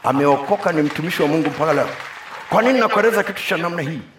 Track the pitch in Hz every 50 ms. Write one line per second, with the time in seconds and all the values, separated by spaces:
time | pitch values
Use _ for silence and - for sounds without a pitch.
0 | - 120 127 139 143 143 139 135 - - 202 202 - 185 170 156 147 147 - -
1 | 151 175 175 - 165 143 151 165 151 156 139 - 147 160 147 143 120 - - -
2 | - - - - - - - - - - - 202 226 247 269 254 226 208 - 202
3 | 214 226 220 202 196 - 190 - - - 196 165 170 175 170 175 151 139 165 135
4 | 95 - _